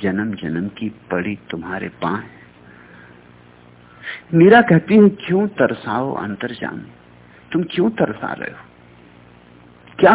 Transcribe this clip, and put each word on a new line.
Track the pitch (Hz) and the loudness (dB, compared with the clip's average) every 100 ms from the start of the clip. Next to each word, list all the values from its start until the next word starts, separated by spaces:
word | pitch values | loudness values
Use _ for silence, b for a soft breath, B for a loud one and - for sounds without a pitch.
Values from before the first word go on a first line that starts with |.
जन्म | 98 95 110 95 | -4 -2 -4 -6
जन्म | 82 82 101 | -6 -6 -6
की | - 110 - - | -8 -10 -10 -6
पड़ी | 92 98 101 - | -4 -4 -8 -10
तुम्हारे | 87 90 95 90 - | -12 -10 -10 -10 -8
पांव। | 82 104 113 - - _ B B B 60 60 60 60 60 - - - - - B B B B | -6 -6 -10 -20 -20 _ B B B -20 -20 -20 -20 -20 -20 -20 -20 -20 -20 B B B B
मीरा | 165 185 233 | 6 8 8
कहती | 240 165 - 214 | 6 2 4 6
है, | 202 | 6
क्यों | 202 - 185 202 - | 4 -4 -2 -2 0
तरसाओ | 123 110 117 113 135 - | -2 -2 -6 -4 -4 -6
अंतर्जामी, | 104 101 120 113 - 113 - - _ - b b - | -8 -8 -10 -10 -10 -12 -14 -20 _ -20 b b -6
तुम | 160 160 | -4 -2
क्यों | 180 214 | 0 0
तरसा | 220 160 - - | 0 -2 -4 -8
रहे | - - | -8 -10
हो, | - - _ - - - - - - - - - - - - | -14 -20 _ -20 -20 -20 -20 -20 -20 -20 -20 -20 -20 -12 2
क्या | 160 | 4